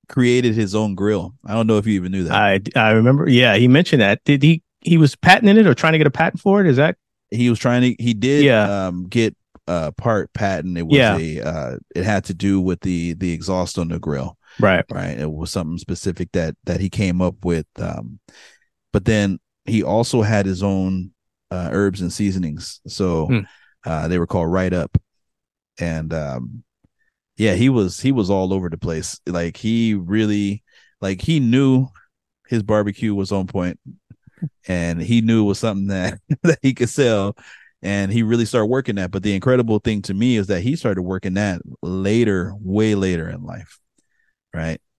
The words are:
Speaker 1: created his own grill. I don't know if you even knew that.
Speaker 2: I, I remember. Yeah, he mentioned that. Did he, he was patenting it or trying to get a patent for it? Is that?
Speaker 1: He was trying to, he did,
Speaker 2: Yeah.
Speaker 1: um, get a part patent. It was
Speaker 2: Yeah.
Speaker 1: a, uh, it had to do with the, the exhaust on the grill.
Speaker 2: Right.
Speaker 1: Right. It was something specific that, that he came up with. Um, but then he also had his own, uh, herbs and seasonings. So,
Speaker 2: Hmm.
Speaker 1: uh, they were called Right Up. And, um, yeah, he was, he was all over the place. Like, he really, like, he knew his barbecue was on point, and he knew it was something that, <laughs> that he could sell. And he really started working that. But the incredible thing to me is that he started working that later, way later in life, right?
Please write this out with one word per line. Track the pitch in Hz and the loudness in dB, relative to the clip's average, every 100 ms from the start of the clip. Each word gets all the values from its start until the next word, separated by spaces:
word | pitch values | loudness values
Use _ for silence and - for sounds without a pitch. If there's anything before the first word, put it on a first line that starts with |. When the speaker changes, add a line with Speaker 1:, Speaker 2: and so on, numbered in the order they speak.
| - | -6
Speaker 1:
created | - 123 123 123 110 | 0 4 4 2 0
his | 101 | 0
own | 107 107 92 | 0 -2 0
grill. | 101 104 87 - - | 0 -2 -4 -12 -6
I | |
don't | 110 110 | 0 2
know | 107 | 2
if | 107 | 2
you | |
even | 98 90 | 0 -2
knew | 95 | -2
that. | 82 | 0
Speaker 2:
I, | 92 101 98 101 123 | 2 4 2 0 2
I | 110 | 4
remember. | 110 120 139 - | 4 4 4 4
Yeah, | 123 123 104 | 4 6 6
he | 123 | 6
mentioned | 135 180 139 | 6 4 4
that. | 101 107 | 4 2
Did | - 143 | 2 4
he, | 147 160 - _ | 4 2 -2 _
he | - 165 | 2 4
was | 147 - | 4 4
patenting | - 196 202 214 | 4 6 8 8
it | 202 | 6
or | 123 | 4
trying | 160 | 2
to | 160 | 2
get | 151 | 2
a | |
patent | - 160 - | 2 -2 0
for | 196 202 | 2 4
it? | 185 | 4
Is | 123 | 4
that? | 156 185 _ _ _ | 2 0 _ _ _
Speaker 1:
He | 113 123 | 0 0
was | 113 | 2
trying | 123 123 | 0 2
to, | 123 - | 2 0
he | 113 107 | -2 0
did, | 123 147 | 2 4
Speaker 2:
Yeah. | 143 113 101 101 95 | 6 4 2 -2 -4
Speaker 1:
um, | 90 90 | -6 -4
get | 117 110 - _ _ - | 0 0 -2 _ _ -6
a | 87 78 | -4 -4
part | - 120 107 - | -4 -2 0 -2
patent. | - 101 92 90 85 | -4 -4 -2 -4 -6
It | 82 | 2
was | 143 | 4
Speaker 2:
Yeah. | 117 92 | 4 2
Speaker 1:
a, | 80 80 | -4 -6
uh, | 64 80 64 62 - | -6 -6 -8 -10 -10
it | - 95 | -6 -2
had | 101 - | -2 -2
to | |
do | 85 98 98 | -4 0 0
with | 92 90 | 0 -2
the, | 95 87 85 | -2 -2 -4
the | 85 92 | -4 -4
exhaust | 82 85 92 90 - | -4 -4 -2 -2 -4
on | 82 | -4
the | 82 | -6
grill. | 82 69 64 - _ - | -6 -6 -6 -12 _ 0
Speaker 2:
Right. | 101 90 - | 2 2 0
Speaker 1:
Right. | - 90 60 | -6 -8 -6
It | 78 | -8
was | 78 92 | -8 -8
something | 98 80 85 | -6 -6 -8
specific | - 87 98 85 87 | -8 -8 -6 -6 -4
that, | 92 80 - | -4 -4 -6
that | - 85 | -6 -4
he | 95 | -4
came | - 95 87 | -2 -2 0
up | 90 - 87 | -2 -2 -4
with. | 82 78 - | -4 -4 -8
Um, | 85 - 57 101 _ - - _ _ _ _ | -8 -8 -12 -18 _ -20 -20 _ _ _ _
but | 107 101 | -4 0
then | 110 101 95 _ _ - | 0 0 -4 _ _ -4
he | 110 | -2
also | 71 107 120 123 | 0 0 0 0
had | 104 107 95 | 2 2 0
his | 92 | -2
own, | 101 95 92 92 90 _ _ _ - | -2 -2 -2 -4 -8 _ _ _ -12
uh, | 90 87 | -8 -4
herbs | 76 101 95 | 0 0 -2
and | 87 | -6
seasonings. | - 101 92 82 76 - - - | -2 -2 -2 -4 -6 -12 -18 -12
So, | - 95 82 78 | -4 -2 -2 0
Speaker 2:
Hmm. | 120 101 _ _ _ 78 | -2 -4 _ _ _ -8
Speaker 1:
uh, | 78 80 | -6 -2
they | 90 | -2
were | 85 | -2
called | 95 82 | -2 0
Right | 92 92 | 0 0
Up. | 90 78 - - _ _ _ _ _ _ - | -2 -2 -4 -4 _ _ _ _ _ _ -8
And, | 85 80 80 82 | -6 -6 -6 -6
um, | 73 64 62 120 - _ _ _ _ _ _ - | -6 -8 -12 -16 -20 _ _ _ _ _ _ -2
yeah, | 110 | 0
he | 92 127 | 2 2
was, | 127 92 - | 2 0 -2
he | 135 | 0
was | 131 92 | 0 2
all | 98 92 | 0 0
over | 95 90 | -2 -4
the | 82 | -6
place. | 90 80 76 - - | -6 -6 -8 -10 -8
Like, | 87 85 - | -6 -6 -6
he | 110 117 113 | -2 0 0
really, | 104 87 110 107 104 101 101 _ _ _ _ | -2 -2 0 0 0 -2 -6 _ _ _ _
like, | 98 95 | -6 -4
he | - 160 | -2 0
knew | 120 127 139 131 131 - _ _ _ _ - | 2 4 4 2 0 -8 _ _ _ _ -6
his | 113 | -4
barbecue | 98 107 104 101 110 101 | 0 0 0 -4 -4 -2
was | 98 | -2
on | 101 92 | -4 -4
point, | 98 90 - - - _ _ _ _ 160 - - | -4 -4 -6 -14 -20 _ _ _ _ -14 -12 -6
and | 90 85 85 | -4 -4 -4
he | 90 117 | 0 2
knew | 113 113 | 2 2
it | 104 | 2
was | 95 | 0
something | 113 98 98 | -2 -4 -4
that, | 95 90 - - | -4 -4 -6 -6
<laughs> | 143 | -2
that | 170 156 | 0 0
he | 135 | 0
could | 123 120 | 0 -2
sell. | - 127 107 101 - - - _ _ | 2 2 2 -2 -6 -14 -20 _ _
And | 92 101 98 | -6 -2 0
he | 113 | 0
really | 110 120 | 2 0
started | 110 123 107 | 0 0 0
working | 131 135 101 | 0 -2 -4
that. | 90 | -4
But | 95 | -4
the | 104 | -2
incredible | 98 127 127 113 107 | 0 2 2 2 0
thing | - 107 | 0 -2
to | 98 | -4
me | 95 123 117 | -2 0 0
is | 95 | 0
that | 92 | -2
he | 113 160 | -2 -2
started | 117 92 | -2 -2
working | 90 92 95 95 | -4 -4 -4 -2
that | 104 87 - - | -2 -4 -10 -12
later, | 85 95 98 113 110 95 87 101 | -8 -4 0 2 2 0 -4 -8
way | 92 101 110 104 | -4 0 2 2
later | 95 87 82 | 0 -2 -6
in | 90 90 | -10 -14
life, | 85 92 _ _ _ _ _ _ _ _ | -16 -18 _ _ _ _ _ _ _ _
right? | 82 80 78 _ | -10 -8 -8 _